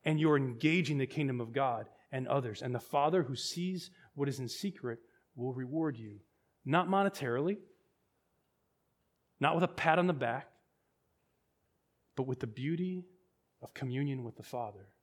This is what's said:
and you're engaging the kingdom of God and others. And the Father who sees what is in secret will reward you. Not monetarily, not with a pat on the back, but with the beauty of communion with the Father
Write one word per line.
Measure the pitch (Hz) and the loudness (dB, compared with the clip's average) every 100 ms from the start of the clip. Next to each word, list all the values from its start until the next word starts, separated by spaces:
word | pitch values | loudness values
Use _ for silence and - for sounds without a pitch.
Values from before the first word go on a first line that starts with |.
| - | 2
and | 156 | 4
you're | 156 147 | 6 6
engaging | 131 117 151 175 151 147 | 4 2 4 4 2 0
the | 131 | 0
kingdom | - 139 123 | 0 0 -2
of | 113 | -2
God | 123 135 113 - - _ | 0 0 0 -6 -16 _
and | 131 123 | -6 0
others. | 135 123 104 | 0 0 -4
And | 117 | -4
the | 120 | -4
Father | - 147 147 180 | 0 2 4 4
who | 127 131 | 0 -4
sees | - 170 180 185 - - - 143 | -6 -4 -4 -4 -8 -20 -18 -4
what | 139 | -2
is | 127 | -2
in | 120 | -6
secret | - 202 - 123 117 - _ _ - | -4 -6 -4 -8 -8 -12 _ _ -8
will | 127 | -6
reward | 127 127 156 156 117 | -4 -4 -2 -2 -4
you. | 107 101 _ _ _ _ 135 | -12 -16 _ _ _ _ 0
Not | 160 175 | 2 4
monetarily, | 196 196 196 131 120 160 208 - _ _ _ _ _ _ _ _ _ _ _ _ _ _ _ _ _ | 4 2 2 0 2 0 -2 -8 _ _ _ _ _ _ _ _ _ _ _ _ _ _ _ _ _
not | 143 165 | 2 4
with | |
a | 175 | 2
pat | - 165 160 | 2 4 4
on | 180 | 4
the | |
back, | 147 120 127 - _ _ _ _ _ _ _ _ _ _ _ _ _ _ _ _ - | 2 0 -2 -6 _ _ _ _ _ _ _ _ _ _ _ _ _ _ _ _ -6
but | |
with | 131 127 | -4 -4
the | 120 | -6
beauty | 107 139 165 180 180 180 _ _ _ _ _ | -6 -4 -2 -2 -4 -10 _ _ _ _ _
of | - | -18
communion | - 131 127 143 135 | -8 -4 -2 -2 -4
with | 117 - | -8 -12
the | |
Father | 107 123 113 98 98 _ | -10 -6 -6 -10 -20 _